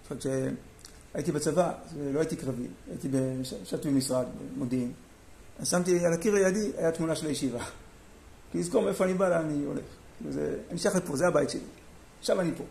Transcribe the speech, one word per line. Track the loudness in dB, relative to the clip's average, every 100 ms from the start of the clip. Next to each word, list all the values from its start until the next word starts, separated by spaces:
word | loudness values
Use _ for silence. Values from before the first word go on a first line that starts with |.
זאת | -8 -6 -2
אומרת | 0 0 -4 -10 -20 -20 -20 -10
שהייתי | -4 -2
בצבא, | 0 0 2 2 0 -10 -6 -2
לא | 0
הייתי | 0 -2
קרבי, | -4 -4 -6 -10 -12
הייתי | -8 -2
בש-, | 0 0 -2 -6 -8
ישבתי | -6 -4 2
במשרד, | 2 2 0 -2 -6 -10 -6
במודיעין. | -2 0 -2 -6 -18 -20 -20 -20 -20 -8
אז | 0
שמתי | 0 4 4 4
על |
הקיר | 4 4
לידי, | 6 4 4 0 2
היה | 0
תמונה | 2 0 0
של | 0
הישיבה. | 0 -2 -2 -8 -12 -18 -20 -20 -20 -20 -20 -8
כי | -4
לזכור | 2 2
מאיפה | 2 2 2
אני |
בא, | 4 4
לאן | 4 2
אני | -2 -2
הולך. | -4 -8 -16 -20 -12
כאילו | -6
זה, | -2 -2 -4 -6
אני | -2
שייך | 2 2
לפה, | 0 2
זה | 4
הבית | 4 2
שלי. | -2 -8 -16 -20 -20 -20 -10
עכשיו | 0 2
אני | 2 -2
פה | -8